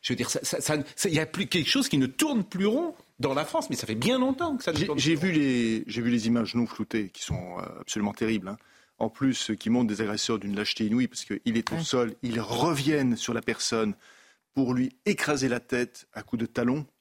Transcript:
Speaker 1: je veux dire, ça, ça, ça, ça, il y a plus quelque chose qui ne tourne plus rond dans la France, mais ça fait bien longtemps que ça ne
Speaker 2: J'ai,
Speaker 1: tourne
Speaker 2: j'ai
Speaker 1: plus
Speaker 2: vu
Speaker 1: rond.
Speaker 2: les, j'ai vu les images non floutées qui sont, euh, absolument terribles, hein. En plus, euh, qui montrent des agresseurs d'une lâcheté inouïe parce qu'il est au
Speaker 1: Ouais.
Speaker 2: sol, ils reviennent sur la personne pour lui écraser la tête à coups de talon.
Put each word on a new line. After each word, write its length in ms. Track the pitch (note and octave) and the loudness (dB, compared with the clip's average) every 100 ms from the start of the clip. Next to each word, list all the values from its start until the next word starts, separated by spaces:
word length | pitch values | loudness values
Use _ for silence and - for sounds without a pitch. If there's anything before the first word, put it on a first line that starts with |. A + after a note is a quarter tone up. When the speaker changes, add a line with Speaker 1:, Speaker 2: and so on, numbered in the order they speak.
Speaker 1:
je 100 | - | -2
veux 40 | B2 | -2
dire, 120 | A#2+ | -2
ça, 100 | - | -2
ça, 180 | - - | -2 -2
ça, 160 | - D3+ C3+ - | 0 -2 -2 -4
ça, 120 | G3+ | 0
il 60 | |
y 60 | D#3 | 2
a 60 | D#3 | 0
plus 200 | - C#3 | -4 0
quelque 220 | F3+ C#3 | 0 2
chose 200 | C#4 - | 2 2
qui 80 | D3 | 2
ne 80 | C3 | 2
tourne 360 | - D#4 B3 | 2 0 2
plus 240 | F3+ F3+ G3+ | -2 0 0
rond 280 | B3+ E4+ - - _ | 2 -2 -8 -20 _
dans 120 | C3+ | 0
la 100 | C3+ | 0
France, 260 | D#3 - - | 0 -2 -2
mais 60 | B2 | -6
ça 100 | - | -2
fait 80 | |
bien 240 | G#2+ D3+ B3+ | -2 0 2
longtemps 380 | C4 C4+ E4+ C4+ | 2 0 -2 -2
que 80 | |
ça 80 | - | -2
ne 40 | D3+ | 0
Speaker 2:
J'ai, 80 | D#3 | 0
Speaker 1:
tourne 120 | C#3 | 2
Speaker 2:
j'ai 180 | C#3+ D#3+ | 2 2
Speaker 1:
plus 120 | F#3 | 4
Speaker 2:
vu 40 | |
Speaker 1:
rond. 60 | D#3+ | 4
Speaker 2:
les, 440 | C#3 B2 A2+ A2 - | 4 2 2 0 -2
j'ai 160 | A#2 | -2
vu 80 | A#2+ | 2
les 160 | A#2+ A2 | 2 4
images 280 | A#2 G#2+ | 2 2
non 120 | A#2+ A#2 | 0 0
floutées 420 | - G#2+ A2+ F#2+ | -2 -2 -2 -4
qui 120 | - | -8
sont, 360 | - E2+ F2+ F2+ | -6 -6 -6 -8
euh, 220 | F#2 F2 | -10 -12
absolument 320 | - G#2+ G2+ | -6 -2 -2
terribles, 360 | - A2+ A2 F#2 | 0 0 0 -4
hein. 80 | G#2+ _ _ _ _ | -12 _ _ _ _
En 100 | A2+ | -4
plus, 420 | - C3+ A#2+ - | 0 0 0 -2
euh, 40 | |
qui 160 | G#2+ A2 | -2 2
montrent 180 | A#2+ A#2 | 2 2
des 120 | G#2 | 0
agresseurs 380 | G#2+ G#2 - A2 | -2 -2 -2 -2
d'une 180 | G2+ G2+ | -2 -4
lâcheté 300 | G#2 - G#2+ | -4 -2 0
inouïe 220 | A#2+ B2 | 2 0
parce 160 | - | -4
qu'il 320 | - G2+ A#2+ A2+ | -6 -4 0 -2
est 160 | - | -2
au 40 | E3 | -4
Speaker 1:
Ouais. 80 | |
Speaker 2:
sol, 300 | D#3+ C3 A#2 - | 0 0 0 -2
ils 180 | B2 A2+ | -4 -4
reviennent 760 | G#2 A#2+ D#3+ C#3+ C#3 D3 C3 A2 | -2 0 2 2 2 4 2 2
sur 180 | - | -2
la 80 | A2+ | -2
personne 520 | A2+ A2 - A2+ G#2+ G2+ - - - _ _ | -2 -2 0 2 0 -2 -12 -20 -20 _ _
pour 200 | - B2+ | 0 2
lui 180 | B2 C3 - G#3 | 2 0 -2 -2
écraser 420 | G3 - C#3+ C3 | 0 0 2 2
la 120 | A#2+ | 0
tête 460 | - B2 B2 - - | -2 -2 -2 -6 -16
à 100 | G#2+ | -16
coups 180 | - A#2 | -6 -4
de 60 | A#2 | -4
talon. 400 | - A#2+ D3 D3 _ | 0 0 0 -6 _